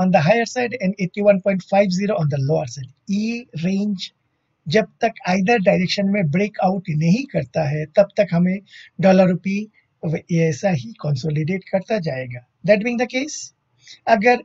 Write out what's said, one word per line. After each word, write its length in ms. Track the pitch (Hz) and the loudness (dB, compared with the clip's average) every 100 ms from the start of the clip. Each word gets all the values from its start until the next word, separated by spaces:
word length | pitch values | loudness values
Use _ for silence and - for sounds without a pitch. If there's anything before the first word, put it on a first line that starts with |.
on 100 | 185 | 2
the 80 | 180 | 4
higher 240 | 151 233 226 | 4 2 0
side 240 | 254 240 - | -2 -4 -4
and 180 | 190 202 | -4 -4
eighty 220 | 180 - 202 | -6 0 2
one 120 | 196 202 | 4 2
point 180 | 190 | -2
five 260 | - 196 208 180 | 0 2 2 0
zero 220 | 202 214 | -2 -2
on 80 | 151 | -2
the 60 | 139 | -2
lower 260 | 135 160 139 | -2 -2 -4
side। 240 | 143 127 _ - | -10 -16 _ -6
ये 360 | 202 220 233 247 156 | -4 -2 -6 -10 -6
range 540 | 175 196 208 185 - _ _ _ _ _ 160 | -4 -2 -4 -6 -10 _ _ _ _ _ -2
जब 200 | 196 220 - | 0 0 -2
तक 120 | 226 - 180 | -4 -2 -2
either 280 | 190 190 240 | 0 2 2
direction 460 | 190 175 185 - 196 | 2 2 0 0 0
में 200 | 208 165 | 0 0
ब्रेकआउट 580 | 175 208 - 190 190 180 | 0 -2 -2 -2 -2 -4
नहीं 340 | 151 165 214 285 | 0 2 2 0
करता 320 | - 127 160 143 | -6 -4 -4 -2
है, 160 | 151 151 | -4 -2
तब 240 | - 202 - | 2 2 2
तक 100 | 202 | 0
हमें 280 | 170 180 190 - - - - | 2 2 0 -8 -20 -16 0
dollar 280 | 185 190 185 | 4 6 4
रुपी 280 | 180 196 202 214 _ _ _ | 2 -2 -6 -6 _ _ _
व-, 160 | 165 156 - | -6 -6 -2
ऐसा 360 | 165 160 139 196 | 0 0 0 -2
ही 220 | 156 123 - | -2 -4 -8
consolidate 600 | 151 135 156 151 156 190 - | -4 -4 -2 -2 -2 -4 -4
करता 280 | 190 - 220 | -4 -2 -4
जाएगा। 460 | 160 131 127 123 - _ 170 | -4 -8 -10 -14 -18 _ 2
That 180 | 208 233 | 2 2
being 140 | 240 | -2
the 80 | 240 254 | -4 -4
case, 240 | 302 - - _ _ _ - - - | -6 -10 -16 _ _ _ -20 -8 0
अगर 360 | 226 233 240 | 2 4 2